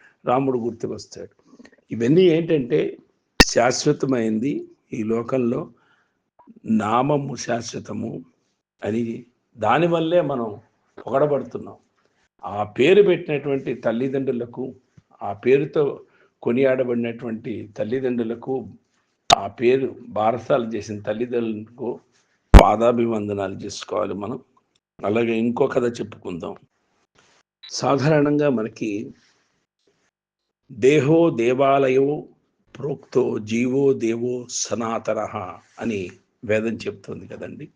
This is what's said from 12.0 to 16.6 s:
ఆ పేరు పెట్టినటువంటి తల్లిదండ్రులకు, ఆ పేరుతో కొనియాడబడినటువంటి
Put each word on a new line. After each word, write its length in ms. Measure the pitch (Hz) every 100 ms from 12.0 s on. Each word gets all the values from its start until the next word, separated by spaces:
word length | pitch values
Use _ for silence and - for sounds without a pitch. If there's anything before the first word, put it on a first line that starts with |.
| _ _ _ _
ఆ 180 | 92 104
పేరు 380 | 104 - 143 190
పెట్టినటువంటి 720 | 180 170 175 147 143 135 135
తల్లిదండ్రులకు, 920 | 117 123 113 135 135 135 120 120 123 131 - _ _ _ _
ఆ 100 | 104
పేరుతో 520 | 107 120 139 151 165 139 - - _ _ _
కొనియాడబడినటువంటి 1120 | 120 120